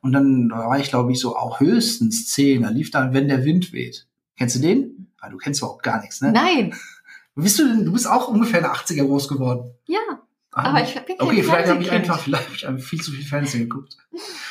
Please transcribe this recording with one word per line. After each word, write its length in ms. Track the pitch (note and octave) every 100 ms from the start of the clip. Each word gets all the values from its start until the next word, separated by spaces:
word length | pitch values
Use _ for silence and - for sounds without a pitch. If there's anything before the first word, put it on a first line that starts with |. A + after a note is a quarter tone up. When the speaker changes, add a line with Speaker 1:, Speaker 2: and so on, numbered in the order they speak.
Speaker 1:
und 100 | C3
dann 400 | C#3 C#3 C3 A#2
war 260 | A2+ A2+ C3+
ich, 120 | C3+
glaub 200 | B2 B2
ich, 100 | B2+
so 160 | B2 -
auch 240 | A#2 -
höchstens 680 | D#3 A#3 - - A2+ - -
zehn, 360 | - C#3+ C3
da 60 | G#2+
lief 220 | A2+ D#3
dann 220 | - D#3
Wenn 140 | C3 C#3+
der 160 | C3+ C#3
Wind 280 | F3 F3+
weht. 340 | - B2 - _ _ _ _
Kennst 180 | B2 B2
du 40 |
den? 480 | D#3 A#3 - - - _
Ah, 100 | -
du 80 | F#2
kennst 240 | - C#3+
überhaupt 220 | - -
gar 180 | - A2+
nichts, 200 | - -
ne? 100 | C3+
Speaker 2:
Nein. 440 | A3 E4 D#4+ F3+ - - - _ - _ -
Speaker 1:
Bist 220 | F3+ -
du 100 | C#4+
denn, 180 | A3+ D#3+
du 80 |
bist 140 | A3 -
auch 200 | A#3 B3
ungefähr 320 | A3 A#3 G3+
in 40 | D#3+
der 60 |
achtziger 320 | - - D#3 C#3
groß 220 | C#3 C3+
geworden? 420 | C3+ B2+ B2 - - -
Speaker 2:
Ja, 140 | F#4+ A4+ D#4 _ _ _
Speaker 1:
Ah, 180 | - -
Speaker 2:
aber 120 | C#4+
ich 120 | B3 C4
hab, 80 | -
bin 120 | F#4
kein 100 | -
Speaker 1:
okay, 160 | G#3+
vielleicht 260 | - - E3+
hab 100 | E3+
ich 80 | F3
Speaker 2:
Fernsehkind. 220 | A3+ E3+
Speaker 1:
einfach, 100 | E3
vielleicht 240 | C#3+ C#3+ -
hab 60 | -
ich 120 | C#3
einfach 160 | C3 -
viel 160 | D#3+
zu 100 | -
viel 120 | C3+ -
Fernsehen 440 | C#3+ C#3 A#2+ A#2
geguckt. 280 | C3+ - - _ - - - -